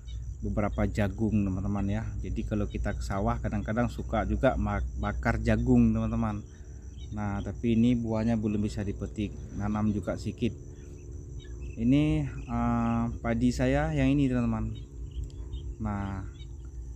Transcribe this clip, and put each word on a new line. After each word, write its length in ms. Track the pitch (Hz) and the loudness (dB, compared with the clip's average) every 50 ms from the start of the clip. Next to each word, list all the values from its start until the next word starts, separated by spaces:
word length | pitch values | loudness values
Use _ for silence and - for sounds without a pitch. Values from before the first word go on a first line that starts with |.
| - - - - - - - - - | -10 -8 -8 -8 -6 -8 -8 -6 -4
beberapa 400 | 104 98 107 104 101 - - 104 | -2 0 0 0 0 2 2 0
jagung, 600 | 98 - - 104 98 95 107 113 107 101 104 101 98 | 0 2 2 2 2 2 0 0 2 4 2 2 2
teman-teman 380 | 92 95 92 98 101 101 98 98 | 0 0 -2 0 0 0 0 0
ya. 160 | 101 110 113 107 104 98 | 0 0 -2 -4 -4 -4
Jadi 220 | - 92 - 113 107 | -4 -4 -2 -2 -2
kalau 240 | - 110 104 104 98 | 0 0 0 0 0
kita 240 | - 104 - 104 | -2 -2 -2 -2
ke 100 | 101 - | -2 -2
sawah 380 | - - 104 98 101 117 120 117 | -2 -2 -2 0 0 0 0 0
kadang-kadang 480 | - 110 104 104 98 - 107 117 120 110 | -2 -2 -2 -2 -2 -2 0 0 0 0
suka 400 | - - 95 - 113 110 98 98 | 0 -4 -4 -2 0 0 2 2
juga 320 | 107 101 - 131 120 - | 2 4 4 4 4 4
ma-, 240 | 104 104 104 101 101 - - - | 2 0 0 0 -2 -2 -2 -2
bakar 400 | 104 104 104 - - 120 113 110 | -2 -2 0 0 2 2 2 2
jagung, 560 | 110 113 110 110 120 123 127 120 117 113 110 | 4 4 4 4 6 6 6 8 8 6 6
teman-teman. 480 | 113 113 110 113 113 117 107 104 104 - - - - - - - - - - - - - - - | 4 2 0 0 0 0 0 -2 -4 -6 -10 -14 -16 -16 -14 -14 -14 -14 -14 -12 -12 -10 -8 -6
Nah, 240 | 104 104 101 101 101 | -4 -4 -4 -4 -4
tapi 400 | 95 104 95 - - 117 113 110 | -4 -4 -4 -2 0 2 4 6
ini 160 | 117 123 123 | 6 6 4
buahnya 400 | 117 117 110 113 110 110 117 117 | 4 2 0 0 2 2 2 2
belum 260 | 110 107 110 104 104 | 2 2 2 2 2
bisa 220 | 104 104 - 110 104 | 0 0 -2 -2 -4
dipetik, 480 | 98 95 - 98 92 - - 104 92 - - - - - | -4 -4 -4 -6 -6 -2 -2 -2 -2 -4 -8 -10 -10 -6
nanam 400 | - 101 104 107 107 104 107 101 | -4 -2 -2 0 0 2 2 0
juga 240 | 104 92 - 90 90 | 0 -2 -2 -4 -4
sedikit. 320 | - 107 98 - 120 110 - - - - - - - - - - - - - - - - - - - - - - - - - | -4 -6 -4 -2 -2 -2 -2 -4 -12 -14 -14 -14 -14 -14 -14 -14 -12 -12 -12 -12 -12 -12 -12 -12 -10 -10 -10 -10 -10 -8 -4
Ini, 280 | - 117 120 135 147 151 151 156 156 143 127 | 0 4 4 6 6 6 4 4 2 0 -2
eh, 760 | 117 131 135 - 117 117 117 120 117 117 117 117 117 117 117 117 107 - - | -4 -6 -6 -4 -2 0 2 2 2 2 2 2 2 2 0 0 -2 -2 0
padi 260 | 117 117 117 123 123 | 0 2 4 4 4
saya 400 | 120 - 131 127 135 143 151 160 156 | 4 4 2 4 4 4 2 2 2
yang 160 | 143 131 131 | 4 4 6
ini, 180 | 139 143 139 131 | 6 6 4 4
teman-teman. 360 | 127 123 117 117 113 110 110 110 107 - - - - - - - - - - - - - - - - - - - - - | 4 2 2 2 0 0 -2 -4 -6 -8 -10 -12 -10 -10 -10 -8 -6 -6 -6 -6 -8 -10 -10 -8 -8 -8 -8 -8 -6 -4
Nah, 400 | 110 107 101 101 98 98 98 98 98 - - - - - - - - - - - - - - | -2 -2 -2 -2 -2 -4 -4 -6 -8 -8 -10 -12 -12 -12 -12 -12 -12 -12 -12 -10 -10 -10 -10